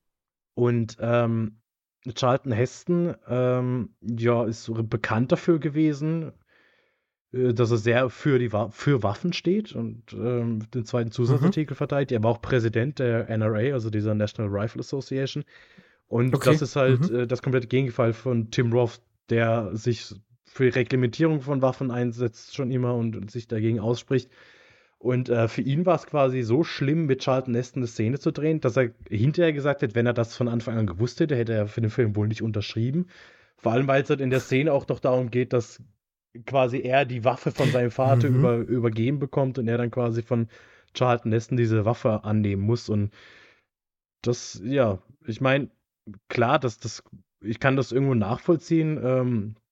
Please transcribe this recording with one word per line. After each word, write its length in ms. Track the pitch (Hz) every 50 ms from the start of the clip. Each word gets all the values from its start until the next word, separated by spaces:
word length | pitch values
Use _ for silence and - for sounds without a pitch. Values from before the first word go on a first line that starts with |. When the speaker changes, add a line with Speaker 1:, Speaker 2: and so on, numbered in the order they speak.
| _ _ _ _ _ _ _ _ _ _ -
Speaker 1:
Und, 420 | - 120 120 120 120 117 113 - -
ähm, 580 | 117 117 120 120 120 113 113 113 113 107 107 _ _ _ _ _ _ _ _ _ - 123 113
Charlton 380 | - 135 123 127 139 - 139
Heston, 640 | 113 104 127 127 - - - - 175 175 175 170 - - _ -
ähm, 640 | 123 123 127 127 123 123 127 123 123 127 101 - _ _
ja, 440 | - 110 120 113 113 120 120 117 120
ist 200 | 107 113 - -
so 100 | 117 117
bekannt 580 | 113 113 110 117 107 - - 110 110 127 127
dafür 280 | 175 165 - - 170 156
gewesen, 720 | - 156 139 156 156 156 147 135 151 156 165 165 160 139 - _ _ _ _ _ _ _ _ _ _ _ _ _ _ _ _ _ _ _
äh, 220 | - 127 123 123 117
dass 160 | 110 123 107
er 60 | 120 113
sehr 320 | 107 120 117 123 131 123
für 280 | - - - 156 135 123
die 140 | 120 113
Wa-, 180 | - 101 117 104
für 320 | - - - 147 143 120
Waffen 300 | 101 101 101 - - 175
steht 400 | 170 - - 165 190 214 214 -
und, 400 | - 120 117 110 113 117 - -
ähm, 580 | 110 101 104 120 123 120 117 117 113 107 107 -
den 120 | - 127 110
zweiten 280 | - - 123 117 113
Zusatzartikel 600 | - - 120 117 131 120 139 180 196 160 151 - 139
Speaker 2:
Mhm. 40 | -
Speaker 1:
verteidigt. 340 | 147 - 147 139 143 -
Er 100 | 127 113
war 80 | 107 113
auch 100 | 117 -
Präsident 560 | - - 139 123 110 113 110 113 117 139 - -
der 320 | 131 120 113 113 113 -
N 120 | 113 110
R 120 | 110 110 113
A, 180 | 107 113 139
also 160 | 143 127 107 113
dieser 240 | 107 107 104 110 107
National 360 | 104 107 104 - - 113 101
Rifle 280 | 101 101 104 113 - 123
Association. 640 | 123 - - 139 131 - 135 135 135 131 - 147 143 _ - - - _ _ - - _ _ _ _ -
Und 260 | - 117 123 131 -
Speaker 2:
Okay. 140 | 135 - 127
Speaker 1:
das 120 | 151 156
ist 140 | 151 123 -
halt, 320 | 147 131 131 131 120 151 190
Speaker 2:
Mhm. 80 | 113 123
Speaker 1:
äh, 40 | 123
das 160 | 120 127 -
komplette 260 | - 139 127 127 117 113
Gegenteil 440 | 127 127 139 123 117 - 123 117
von 380 | 113 - - 131 123 117 113 110
Tim 220 | - - 127 117
Roth, 280 | 113 123 120 117 - - _ _ _ _ _ -
der 440 | 117 117 117 113 113 117 110 92 87
sich 380 | 110 - 123 117 - - - 104 95 - _ _ _ _
für 200 | _ - - 135
die 60 | 127
Reglementierung 680 | - 135 123 - 135 127 123 120 107 - 160 160 156 147
von 220 | 127 139 143 131
Waffen 280 | 131 127 131 - 139 127
einsetzt 640 | 117 123 123 123 113 117 123 113 - - - - -
schon 160 | - 139 120
immer 240 | 131 123 123 123 123
und 360 | 120 117 117 110 98 98 104
sich 180 | - 123 - -
dagegen 320 | 120 110 110 113 117 110
ausspricht. 500 | 98 113 120 117 - - 139 127 120 - _ - - - - - _ _ _ _ _ _ _ _
Und, 320 | - 120 127 123 127 123
äh, 180 | 120 117 117 113
für 140 | - -
ihn 240 | 107 127 139 160 180
war 100 | 180 170
es 100 | 151 -
quasi 360 | - - 147 135 131 127 131
so 200 | 120 107 117 151
schlimm, 440 | 170 - - - - 135 151 165 165
mit 160 | 139 131 -
Charlton 320 | - 139 127 131 131 127 117
Heston 260 | 117 127 - - 143
eine 60 | 123 113
Szene 300 | - - 110 110 135 139
zu 100 | - 165
drehen, 300 | - 156 143 156 160 151
dass 160 | - 131 110
er 140 | 135 127 113 - - - -
hinterher 440 | - 101 113 147 147 175 175 165
gesagt 300 | 151 139 131 147 139 -
hat, 120 | 147 120 107
wenn 120 | 117 120
er 60 | 120
das 240 | 120 120 117 - -
von 100 | - 123 120
Anfang 280 | 117 117 - 127 113
an 100 | 113 110
gewusst 320 | 95 85 90 117 123 - -
hätte, 140 | 170 151 151
hätte 200 | 120 117 110 113
er 120 | 107 104
für 140 | 101 - 120
den 100 | 113 107
Film 240 | - - 123 107 101
wohl 140 | 107 104 107
nicht 140 | 113 -
unterschrieben. 640 | 113 113 107 107 101 - - 113 113 127 139 175 180 - - - - - - _ _ _ _
Vor 160 | _ - 113
allem, 160 | 113 127 139 135
weil 140 | 135 139
es 80 | 135 -
halt 100 | 151 135
in 100 | 135 127
der 100 | 127 131
Szene 320 | - - 135 131 147 160
auch 140 | 143 139 - -
noch 120 | 135 -
darum 300 | - 139 127 127 127 117
geht, 220 | 113 123 127 - -
dass 280 | 123 113 - - - 120 _ _ _ _ _ _ _ _ _ - 120 113
quasi 340 | - 127 139 131 120 120 139
er 240 | - 123 127 139 143
die 200 | 120 123 120 107
Waffe 260 | 131 120 - - 160
von 200 | - - 143 127
seinem 200 | - 127 123 120
Vater 380 | - - 131 131 135 123 120 143
Speaker 2:
Mhm. 60 | 127
Speaker 1:
über-, 220 | 127 147 123 120 117
übergeben 600 | 110 - 120 131 117 120 107 113 113 127 147 139
bekommt 400 | 143 131 - 147 135 131 120 135
und 100 | 113 113
er 100 | 117 120
dann 120 | 120 117
quasi 320 | - 127 120 117 113 117
von 260 | 113 - 127 117 113 113 - - - - - _ _ _ -
Charlton 380 | - 131 123 120 120 - 117
Heston 240 | 107 117 110 - 131
diese 280 | 123 120 110 110 110 101
Waffe 400 | 110 120 - - 123 107 104 -
annehmen 380 | 104 110 107 104 101 98 98
muss. 260 | 98 107 120 120 - -
Und 240 | 107 104 104 107 - - - - - - - - _ _ _ _ _ _ _ _ _ _ _ _ _ _
das, 380 | - 117 120 - - - - 107 90
ja, 340 | 120 139 139 127 110 95 - _ _ - _ _
ich 140 | - 110 -
mein, 300 | 131 131 135 143 131 - _ _ _ _ _ _ _ - 104 - _ -
klar, 300 | - 123 117 120 143 156
dass 200 | 127 123 - -
das, 240 | - 113 - - - _ - - _ _ _ _
ich 200 | - 107 113 -
kann 160 | - 135 135
das 160 | 139 127 -
irgendwo 220 | 117 135 139 139 131
nachvollziehen, 840 | 113 101 95 120 - - - 170 156 - - 165 160 160 156 156 131
ähm, 540 | 110 127 131 127 127 123 120 110 101 110 110 _ _ _